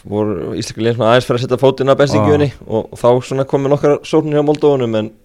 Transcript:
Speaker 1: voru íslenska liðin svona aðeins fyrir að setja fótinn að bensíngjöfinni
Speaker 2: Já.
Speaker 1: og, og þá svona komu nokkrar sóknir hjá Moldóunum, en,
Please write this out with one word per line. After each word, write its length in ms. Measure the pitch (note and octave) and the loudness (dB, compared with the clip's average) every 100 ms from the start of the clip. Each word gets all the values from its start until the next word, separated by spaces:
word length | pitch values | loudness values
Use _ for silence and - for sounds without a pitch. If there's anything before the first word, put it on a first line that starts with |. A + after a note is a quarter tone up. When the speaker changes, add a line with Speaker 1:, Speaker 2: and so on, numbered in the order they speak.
Speaker 1:
voru 520 | - G#2 G#2+ F2+ - F#2+ | -8 -4 -4 -4 -6 -8
íslenska 240 | - - | -8 -4
liðin 140 | A2+ A#2 | -2 0
svona 140 | A2+ | 2
aðeins 160 | B2 B2 | 2 2
fyrir 140 | A#2+ | -2
að 20 | B2+ | -2
setja 140 | B2 | 2
fótinn 320 | C3+ C3 C3 | 2 2 0
að 80 | C3 | 2
bensíngjöfinni 480 | C#3+ A2 G#2 D3 C#3+ | 2 2 2 2 0
Speaker 2:
Já. 100 | - | -4
Speaker 1:
og, 240 | - A2 - | -6 -6 -6
og 80 | - | -2
þá 40 | A#2+ B2+ - | 2 2 0
svona 160 | C3+ C3+ | -4 -2
komu 220 | - C3+ | -2 0
nokkrar 320 | C#3+ D3 C#3+ | 0 2 0
sóknir 380 | - D#3 D3+ D3 | 0 0 0 0
hjá 60 | D3 | 0
Moldóunum, 480 | D3 D3+ C#3 A#2+ A2 | 2 2 2 0 -2
en, 160 | G#2+ - | -4 -10